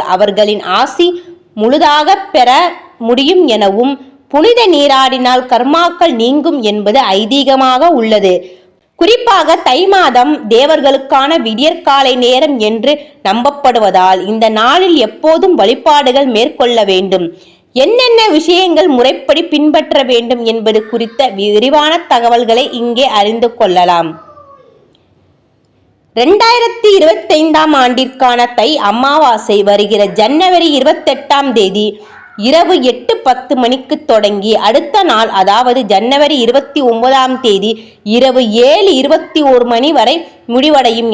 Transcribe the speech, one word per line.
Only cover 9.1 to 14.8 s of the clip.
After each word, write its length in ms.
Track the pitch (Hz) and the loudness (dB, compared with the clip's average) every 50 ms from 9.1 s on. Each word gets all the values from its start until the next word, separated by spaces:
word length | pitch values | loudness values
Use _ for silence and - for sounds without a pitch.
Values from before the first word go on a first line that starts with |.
| 466 466 480 453 403 370 311 294 330 330 - | 2 0 0 0 0 0 2 0 0 0 0
தை 140 | - 254 302 370 392 | 0 0 0 2 2
மாதம் 420 | 392 381 349 277 240 247 247 294 302 269 - 208 | 2 2 2 2 2 2 2 2 0 -4 -2 0
தேவர்களுக்கான 840 | 226 226 277 294 320 302 254 - 277 269 269 - 320 269 269 285 330 330 233 | 0 2 2 2 0 2 2 0 0 0 -2 0 0 0 0 0 -2 -2 -2
விடியற்காலை 680 | 226 220 214 277 320 349 339 - 311 277 277 269 262 254 247 247 | -4 -4 -2 -2 -2 -2 -2 -2 0 2 2 2 0 0 0 0
நேரம் 300 | 240 254 262 311 294 285 240 214 214 | 0 2 2 0 0 -2 -2 -2 -2
என்று 240 | 226 226 214 277 302 294 - - _ _ - 196 | -2 -2 -2 -2 -2 -2 -6 -16 _ _ -4 -4
நம்பப்படுவதால் 920 | 196 233 247 285 285 - - 262 240 233 214 196 185 185 185 185 190 185 185 196 | -4 0 -2 -2 -4 0 -2 0 0 2 0 2 2 2 2 2 2 0 -2 -4
இந்த 140 | 220 220 226 220 220 214 | -4 0 0 0 0 0
நாளில் 400 | 220 254 285 359 | 0 2 2 2